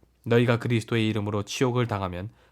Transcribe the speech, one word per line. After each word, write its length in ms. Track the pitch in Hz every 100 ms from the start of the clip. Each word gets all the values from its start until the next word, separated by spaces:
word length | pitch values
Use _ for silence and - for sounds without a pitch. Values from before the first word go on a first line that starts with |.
| _ _
너희가 340 | - 117 120 117
그리스도의 500 | 120 120 - 117 110
이름으로 340 | 107 104 104
치욕을 440 | 98 - 131 123 117
당하면 420 | 104 95 87 104 - _